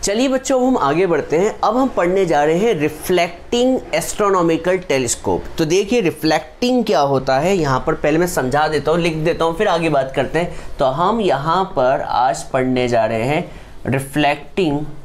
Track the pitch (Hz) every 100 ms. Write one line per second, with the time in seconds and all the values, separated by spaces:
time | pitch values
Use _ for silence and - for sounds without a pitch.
0 | - 208 269 254 262 262 254 254 139 156
1 | 190 160 123 151 202 220 190 233 262 -
2 | 180 190 185 151 147 165 226 190 147 -
3 | - 180 175 - - 240 254 262 - 156
4 | 165 - 208 190 170 160 160 185 180 135
5 | 123 - - 87 - - 160 180 202 240
6 | - - 156 156 156 - 247 254 226 185
7 | 143 135 135 131 165 196 147 131 - 156
8 | 151 156 175 175 131 139 156 156 143 170
9 | 170 156 156 160 165 165 208 170 165 147
10 | 135 - 123 156 170 - - - 135 135
11 | 180 233 190 135 151 170 185 - 127 143
12 | - - 127 143 - - 131 127 123 120
13 | 110 113 117 156 180 - - - - 139
14 | 139 - 147 151 - - 175 143 147 -